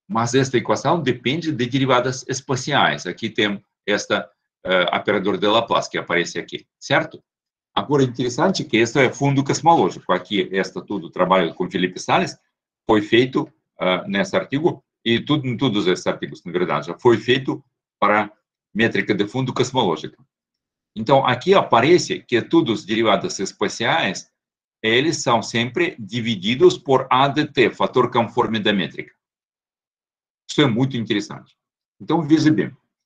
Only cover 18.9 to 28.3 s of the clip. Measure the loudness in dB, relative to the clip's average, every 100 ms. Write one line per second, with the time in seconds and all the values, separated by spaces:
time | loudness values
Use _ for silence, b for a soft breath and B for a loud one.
18.9 | 0 -2 -2 -2 -2 -2 -2 -2 0 0
19.9 | -2 -6 -16 _ _ _ _ _ _ _
20.9 | -8 2 2 4 0 4 4 4 4 6
21.9 | 4 4 -6 -2 -2 2 2 2 0 -2
22.9 | 0 2 2 0 -6 -8 -4 -4 -2 -2
23.9 | 0 -2 -6 -12 _ _ _ _ _ 0
24.9 | 2 2 0 0 0 0 -4 -2 -2 -4
25.9 | -4 -8 -6 -4 -4 -4 4 4 4 2
26.9 | 2 4 2 2 0 -2 2 2 2 0
27.9 | 2 2 0 0